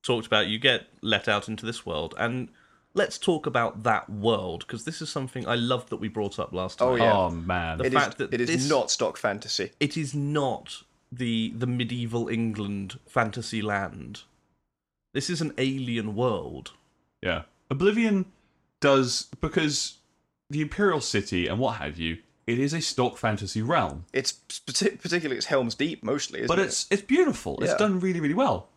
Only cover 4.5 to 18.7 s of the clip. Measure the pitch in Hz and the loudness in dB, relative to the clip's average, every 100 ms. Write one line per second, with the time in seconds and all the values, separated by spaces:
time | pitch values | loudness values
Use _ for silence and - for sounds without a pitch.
4.5 | 87 - 117 156 160 156 151 131 127 113 | -8 -8 -10 -8 -10 -8 -6 -6 -6 -2
5.5 | 120 120 127 - 117 104 110 101 - - | 0 2 0 -2 -6 -4 -4 -4 -4 -6
6.5 | 90 92 - 123 123 113 101 90 85 82 | -4 -4 2 2 6 6 6 4 0 -2
7.5 | 90 82 80 127 156 139 - 131 120 120 | 0 0 0 4 4 4 0 -2 0 0
8.5 | 131 135 147 - - 107 - 110 101 104 | 0 2 2 2 0 0 0 -2 -2 -4
9.5 | - 95 _ 143 165 143 143 143 151 135 | -4 -4 _ -2 -2 -4 -4 -2 0 0
10.5 | 113 - - _ _ _ 123 123 113 113 | -2 -8 -18 _ _ _ -6 -2 0 -2
11.5 | 113 123 123 120 123 117 117 113 113 113 | -2 -2 -2 -2 -4 -2 -2 0 0 -2
12.5 | 104 101 101 95 - _ - 110 110 113 | -2 -4 -4 -6 -12 _ -2 0 -2 -6
13.5 | 113 104 101 95 - 62 98 - _ _ | -4 0 -2 -2 -8 -14 -14 -18 _ _
14.5 | _ _ _ _ _ _ - 139 170 160 | _ _ _ _ _ _ -6 -4 -2 -4
15.5 | - 131 135 127 117 107 104 123 101 71 | 0 -2 0 -2 -2 -2 0 0 0 -4
16.5 | 69 - - _ _ _ _ - 80 - | -10 -14 -20 _ _ _ _ -2 -2 -4
17.5 | _ _ 139 190 214 226 196 185 _ _ | _ _ 2 4 4 4 2 0 _ _
18.5 | _ _ | _ _